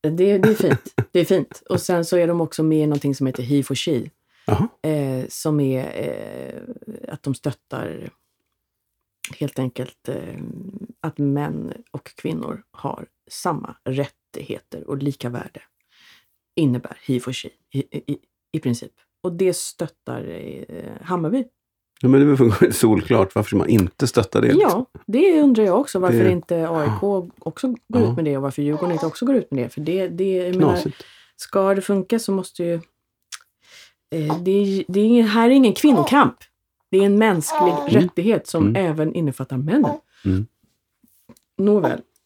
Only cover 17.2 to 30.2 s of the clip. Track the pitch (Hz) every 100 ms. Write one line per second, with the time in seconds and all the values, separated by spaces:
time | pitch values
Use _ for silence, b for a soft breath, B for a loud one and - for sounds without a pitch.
17.2 | 127 127 - _ _ 135 - 156 - 143
18.2 | _ _ _ 156 131 117 - _ _ _
19.2 | 185 170 190 175 - - 160 _ - 120
20.2 | - 85 - - - 85 - 107 165 180
21.2 | 156 254 247 _ _ _ _ _ 127 135
22.2 | 147 135 117 104 - - 117 101 - 117
23.2 | 95 - 101 101 80 113 90 _ 131 -
24.2 | 107 - 117 294 415 185 254 - - 226
25.2 | 381 320 285 226 208 190 285 190 180 117
26.2 | - 180 - 170 165 165 147 104 196 196
27.2 | 175 _ - - 262 233 _ 240 214 123
28.2 | 156 139 139 131 143 151 180 165 165 -
29.2 | 247 262 - 139 120 - 151 180 185 170